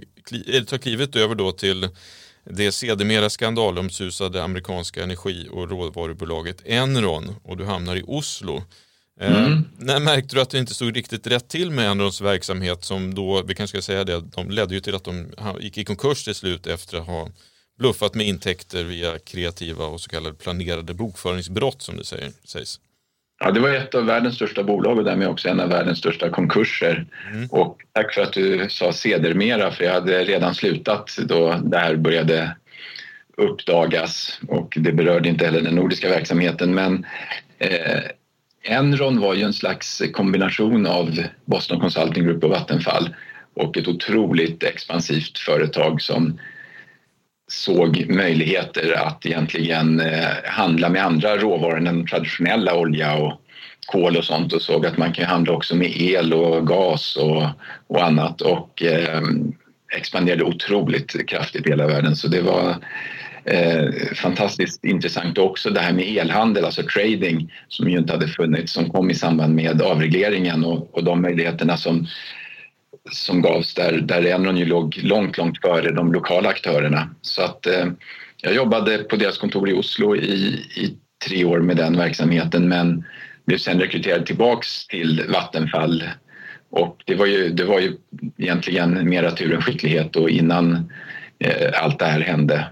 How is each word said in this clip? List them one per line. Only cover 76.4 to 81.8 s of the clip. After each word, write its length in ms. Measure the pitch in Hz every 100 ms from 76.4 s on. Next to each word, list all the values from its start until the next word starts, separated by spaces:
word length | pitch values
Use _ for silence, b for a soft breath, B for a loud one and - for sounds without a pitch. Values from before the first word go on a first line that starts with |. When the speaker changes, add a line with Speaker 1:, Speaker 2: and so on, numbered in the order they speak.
| 98
Speaker 2:
aktörerna. 640 | - - 73 73 73 82 -
Så 200 | - -
att, 240 | 90 - -
eh, 200 | 90 90 90 B B B B
jag 120 | 85
jobbade 440 | 110 127 113 104 107
på 180 | - 107
deras 220 | 101 95
kontor 300 | 101 98 98
i 40 |
Oslo 440 | 92 95 - 104 101
i, 480 | 101 95 98 - - -
i 200 | 90 - _ - -
tre 180 | 92
år 160 | 87 85
med 160 | 85
den 200 | 85